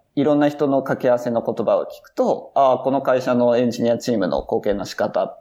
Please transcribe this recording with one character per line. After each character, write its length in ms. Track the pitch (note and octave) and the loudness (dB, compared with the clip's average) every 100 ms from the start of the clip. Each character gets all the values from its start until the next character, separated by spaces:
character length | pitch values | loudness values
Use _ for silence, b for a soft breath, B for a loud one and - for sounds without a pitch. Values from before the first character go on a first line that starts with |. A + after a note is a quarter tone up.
| _ - | _ -2
い 80 | |
ろ 120 | D3+ D3 | 2 4
ん 40 | |
な 80 | D3 | 2
人 180 | D3 C#3+ | 0 0
の 160 | C#3 | 0
掛 180 | C3+ C3 | 0 0
け 80 | B2+ | 2
合 40 | |
わ 60 | B2 | 0
せ 120 | A#2+ | 0
の 100 | A2+ | -2
言 240 | A#2 A2+ G#2 | -2 -2 0
葉 120 | G2 | 0
を 60 | |
聞 180 | - - | -2 -12
く 60 | - | -10
と、 420 | - A#3+ - - | -2 -2 -2 -2
あ 200 | - C3+ | 2 2
あ、 40 | B2 | 2
こ 140 | C3 | 0
の 100 | C3+ | -2
会 200 | C3+ B2+ | 0 0
社 120 | B2+ | 2
の 240 | A#2+ A#2+ A#2+ | 2 2 2
エ 80 | B2 | 0
ン 60 | |
ジ 100 | A2 | 0
ニ 80 | A#2 | 0
ア 80 | A#2 | 0
チ 140 | - | -2
ー 40 | A2+ | -2
ム 100 | F2 | 0
の 140 | C#2 | -2
貢 200 | - A2+ | -2 -4
献 160 | G#2 G2+ | -2 -4
の 80 | F#2 | -4
仕 100 | - | -6
方 320 | G#2+ F2+ F#2 - | -4 -2 -4 -8